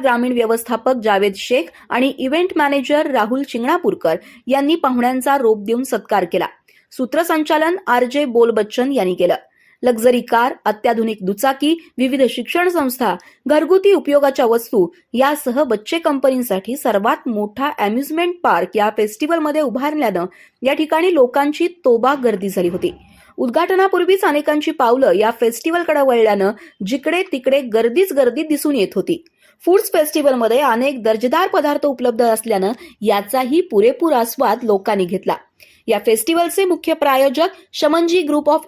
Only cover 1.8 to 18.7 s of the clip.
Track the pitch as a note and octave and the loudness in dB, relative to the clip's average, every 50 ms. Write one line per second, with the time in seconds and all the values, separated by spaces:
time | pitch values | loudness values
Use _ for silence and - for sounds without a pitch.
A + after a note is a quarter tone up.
1.8 | - _ - A#3+ B3+ C#4 C4 - B3+ C4 C4+ E4 F4+ F#4 F#4 E4+ D4 C#4+ C#4+ C#4 | -12 _ -2 0 0 0 -2 -2 -4 -2 0 0 0 0 0 0 0 0 0 -2
2.8 | B3+ - D4 D4 D#4+ D#4+ C4 A#3+ G#3 G#3+ B3 C4+ C#4 - - A#3 A#3 C4 E4 F4+ | 0 0 0 0 0 0 0 0 0 0 -2 -4 -4 -6 -6 -4 -2 0 -2 0
3.8 | F4 G#3 F#3 - - E3+ D#3+ - - - - - _ - B3+ C#4 C#4+ C#4+ E4 E4 | 0 -2 -2 0 0 -2 -2 -2 -6 -14 -20 -18 _ -2 0 0 2 2 0 2
4.8 | - C4+ B3+ A#3+ A#3+ B3 C4 C4 B3 C#4+ C#4 C#4+ B3+ A3+ A3 G#3 G#3 G3+ A3+ A#3+ | 0 0 0 2 0 0 0 0 0 0 0 2 2 2 0 0 0 -4 -4 -4
5.8 | C4 B3+ - G#3+ - - A3 G3+ F#3 F3 F#3+ F#3 E3 - - _ _ _ _ _ | -2 -4 -4 -6 -4 -2 -2 -2 0 0 -2 -2 -4 -4 -8 _ _ _ _ _
6.8 | _ _ - - C4 - - D#4 E4+ E4+ F4 D#4 D#4 D4 D#4+ D4+ D#4 E4 F4+ F#4+ | _ _ -8 -8 -6 -2 -2 -2 0 0 0 -2 0 0 0 0 2 0 -2 -4
7.8 | - - A#3+ B3 B3 A#3+ B3 C#4+ D4 C4+ A3 A#3 A#3 A#3 A3+ A3 G#3+ G#3 - - | -2 -2 0 0 0 0 0 -2 -2 0 2 2 2 4 2 0 -2 -2 -2 -4
8.8 | B3 C4+ C#4 B3 F#3+ F#3 F3+ F3 F3+ F3 - - - _ _ _ _ _ _ _ | -2 -2 0 0 0 0 0 0 0 0 0 -2 -4 _ _ _ _ _ _ _
9.8 | - B3 B3 A3 A3 B3+ A#3+ B3 A#3 - A#3+ A#3 A#3+ B3+ - - _ G#3 G#3+ G#3+ | 0 0 0 2 2 2 2 2 0 0 0 0 0 0 -2 -4 _ -4 -4 0
10.8 | - B3 A#3 A3 A3+ A3+ G#3+ G#3 F#3+ F#3 G3+ G3+ - C4+ C4+ C4+ C#4+ D4 E4 E4 | -2 -2 0 0 -2 -2 -4 -4 -4 -6 -4 0 0 -2 0 0 0 0 -2 -2
11.8 | - - _ - B3+ C4 B3+ C4+ C4+ A#3 - - A#3+ - - E4+ F4 F#4 F4 E4+ | -4 -16 _ -2 -2 -2 2 2 0 0 0 -4 -8 -4 -2 0 0 0 0 0
12.8 | C#4+ C4 B3 - B3+ G3+ F3 F3+ - - _ _ _ B3+ D4 D4+ D#4+ C#4+ F4+ F#4+ | -2 -2 -2 -2 -2 -2 -2 -4 -8 -20 _ _ _ 0 0 0 2 4 2 4
13.8 | F#4+ G4+ G4+ D#4+ B3 - C#4+ C#4+ C#4+ C#4 C4+ - C4+ A3 A#3 A#3 A#3 - - G#3+ | 6 4 4 4 2 2 2 4 2 2 2 2 2 2 2 0 0 0 0 0
14.8 | F3 E3+ - _ _ _ - A#3 C4 C#4 D4 D4 - C4 A#3 C4+ D#4 C4 A3 G#3 | 0 0 -2 _ _ _ -2 0 0 0 0 -2 -4 -4 -2 0 0 0 0 -4
15.8 | G#3+ - E4 E4 E4 E4 D4 C4+ B3+ C4+ C4 B3+ A#3+ A#3+ G3 F#3 F#3+ - B3 C#4+ | -4 -4 -6 -2 0 -2 -2 2 0 0 0 0 -2 -2 -4 -4 -4 -6 -10 -4
16.8 | - C4 G#3+ G3 G3 A#3 D4 D#4+ - D4 A#3 G#3 G#3 G#3 G#3 - C4+ D4 - - | -2 -2 0 0 0 0 -2 -2 -4 -6 -4 -4 -4 -6 -6 -4 -4 -4 -2 -2
17.8 | G#3+ G3+ G#3+ B3 C#4 C#4+ D#4 D#4+ F4 F4 F4+ - - A#3+ G3 F3 F3+ F#3 | -2 -2 -2 -2 -4 -4 -4 -2 -2 -2 -4 -2 0 2 2 2 0 -2